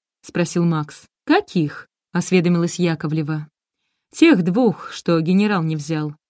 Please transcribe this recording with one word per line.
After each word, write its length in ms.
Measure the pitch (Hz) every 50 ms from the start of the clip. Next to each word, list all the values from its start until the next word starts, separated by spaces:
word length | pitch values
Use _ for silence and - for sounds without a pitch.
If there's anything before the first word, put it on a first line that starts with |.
| _ _ _ _
спросил 440 | - - - 175 170 - - 180 170
Макс. 400 | 170 165 156 151 151 - - - _ _ _ -
«Каких?» — 640 | - 302 403 403 - - 190 151 147 - - - _ _ _ _ _
осведомилась 680 | - 175 175 - 185 185 160 180 175 170 170 170 - -
Яковлева. 720 | 175 170 160 156 - 151 156 160 156 147 160 151 151 - _ _ _ _ _ _ _ _ _ _ _ _
«Тех 320 | - - 311 339 294 185 165
двух, 480 | 180 175 226 262 220 156 - - -
что 300 | - - - - 170 165
генерал 420 | 165 160 185 196 208 214 214 175 160
не 140 | 160 156 156
взял», — 360 | 143 151 160 151 151 151 147 _ _ _